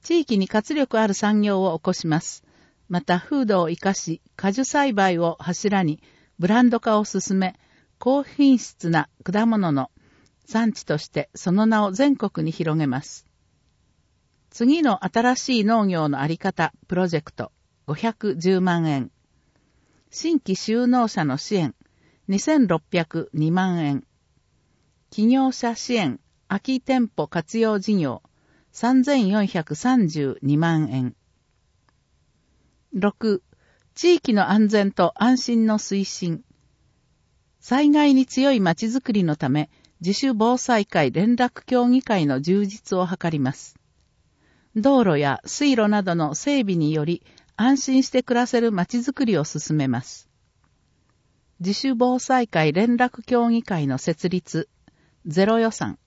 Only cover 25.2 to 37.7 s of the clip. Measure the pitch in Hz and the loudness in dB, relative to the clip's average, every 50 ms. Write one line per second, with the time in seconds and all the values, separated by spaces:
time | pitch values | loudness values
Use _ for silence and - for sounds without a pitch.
25.2 | 208 226 247 269 269 262 254 - - 233 233 - - - 247 226 190 139 120 - | 2 2 2 2 2 0 -2 -4 -6 -6 -6 -6 -6 -4 -2 -2 -2 -2 -6 -8
26.2 | _ _ _ _ _ _ 196 196 _ - 262 254 _ - 262 254 240 214 _ - | _ _ _ _ _ _ -8 -6 _ -4 -4 -4 _ -2 0 0 0 -2 _ -6
27.2 | 151 - - 175 160 - - 226 226 220 214 202 190 - 214 190 160 135 113 - | -6 -4 -4 -6 -6 -4 -2 -2 0 0 0 -2 0 0 0 0 0 -2 -4 -8
28.2 | _ _ _ _ _ _ _ _ _ _ _ - - 233 262 262 254 285 285 262 | _ _ _ _ _ _ _ _ _ _ _ -4 0 2 4 4 4 4 2 2
29.2 | 220 185 196 214 202 185 - 185 156 - 147 - - 254 262 254 208 160 156 156 | 2 2 2 0 0 0 -2 -4 -4 -4 -8 -4 0 0 2 2 2 0 0 -2
30.2 | 143 135 - - - 135 147 147 165 165 165 156 156 120 127 131 127 123 - _ | -4 -4 -4 -4 -2 0 2 2 2 2 2 0 0 -2 -2 -4 -4 -4 -6 _
31.2 | _ _ _ _ _ _ _ _ _ _ _ _ _ _ _ _ _ _ _ _ | _ _ _ _ _ _ _ _ _ _ _ _ _ _ _ _ _ _ _ _
32.2 | _ _ _ _ _ _ _ _ _ _ _ _ _ _ 320 196 190 202 - _ | _ _ _ _ _ _ _ _ _ _ _ _ _ _ -6 -2 -2 -2 -2 _
33.2 | - 220 202 - _ _ _ _ _ _ _ _ _ _ _ - - 349 359 330 | -2 -2 -2 -2 _ _ _ _ _ _ _ _ _ _ _ 0 4 4 4 4
34.2 | _ - 226 202 185 - 190 214 220 202 220 214 202 196 - - 185 170 - - | _ 0 2 2 2 4 4 4 4 4 4 2 2 0 2 2 0 0 2 2
35.2 | - 240 254 254 - - 240 226 226 220 214 214 - - 196 196 196 - - - | 2 2 2 2 0 0 0 2 2 2 2 0 -2 -2 -2 -2 -2 -4 -6 -8
36.2 | 190 175 165 - - _ _ _ _ _ _ _ _ _ _ _ _ _ _ _ | -6 -6 -6 -6 -10 _ _ _ _ _ _ _ _ _ _ _ _ _ _ _
37.2 | _ _ _ _ _ _ _ _ _ - | _ _ _ _ _ _ _ _ _ -2